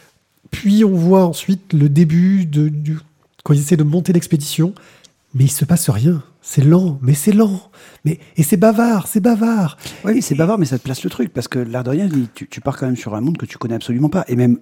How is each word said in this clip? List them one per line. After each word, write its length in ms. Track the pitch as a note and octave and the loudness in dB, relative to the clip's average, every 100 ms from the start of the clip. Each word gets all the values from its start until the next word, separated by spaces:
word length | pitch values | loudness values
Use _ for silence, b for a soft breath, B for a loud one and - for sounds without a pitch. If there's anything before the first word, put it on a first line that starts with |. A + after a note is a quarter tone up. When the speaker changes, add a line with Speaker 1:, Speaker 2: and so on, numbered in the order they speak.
| b b _ _ - | b b _ _ -18
Speaker 1:
Puis 340 | - G3 G#3 | -4 0 4
on 120 | G#3+ F3+ | 4 2
voit 300 | E3+ F#3+ F3 | 4 4 2
ensuite 460 | D3+ - F#3+ - | -2 -4 -4 0
le 140 | D#3 D3 | 2 2
début 580 | C#3+ E3 E3+ F#3 G3 E3 | 4 4 4 2 2 0
de, 220 | D3 D3+ | 0 -2
du, 300 | D3+ D3+ D#3 - _ _ _ | -2 -6 -8 -10 _ _ _
quand 100 | - | 0
ils 60 | C#3+ | 0
essaient 180 | D3 E3+ | 2 2
de 60 | |
monter 280 | D3+ F3 F3+ | 2 0 2
l'expédition. 640 | F3 - D#3 C#3+ - E3+ G3+ b b b _ _ | 0 0 -4 -2 -2 -2 -4 b b b _ _
Mais 120 | B2+ C#3 | 0 0
il 60 | |
se 120 | - | 0
passe 260 | C#3+ E3+ - | 0 0 0
rien. 340 | G#2 D3 D#3+ - _ | 0 0 0 -6 _
C'est 220 | - - | -4 2
lent, 340 | C#3 F3 F#3 C3+ | 4 4 2 -2
mais 120 | B2+ | 0
c'est 180 | D3 G#3+ | 0 2
lent. 300 | G#3 A3 F#3 - B B B | 2 2 -2 -10 B B B
Mais, 160 | D3+ E3 b - | -6 -6 b -2
et 80 | |
c'est 140 | D3 E3+ | 0 4
bavard, 500 | A3 A3 A#3 G#3 - | 2 2 2 0 -2
c'est 140 | A3 | -2
bavard. 560 | A#3+ G#3+ A3+ A3 E3 - B B | 0 2 0 0 -2 -4 B B
Speaker 2:
Oui, 140 | G3 A3 | -2 -2
Speaker 1:
Et 40 | |
Speaker 2:
c'est 120 | - | -2
Speaker 1:
et 40 | C#3+ | 0
Speaker 2:
bavard, 200 | E3 A3 | 0 0
mais 80 | C#3 | -2
ça 120 | C3 | -2
te 60 | |
place 200 | C3+ C3 | -6 -8
le 60 | F3+ | -8
truc, 220 | - F#3+ | -6 -6
parce 160 | B2+ - | -6 -6
que 120 | B2+ | -6
l'air 260 | A#2 B2 B2 | -6 -6 -4
de 40 | |
rien, 180 | D3+ G3 | -2 0
il, 160 | C#3+ A2+ | -2 -4
tu, 160 | - - | -8 -16
tu 100 | - | -8
pars 180 | C#3 - | -6 -4
quand 100 | C3 | -4
même 100 | A#2+ | -6
sur 180 | A2 G#2+ | -6 -6
un 60 | |
monde 160 | C3 E3+ | -4 -4
que 80 | A2+ | -8
tu 120 | - | -10
connais 180 | A#2 A2+ | -8 -8
absolument 340 | - A#2+ D3 | -4 -2 0
pas. 160 | F3+ - | 0 -2
Et 80 | A#2+ | 0
même 220 | B2 A#2+ | 2 2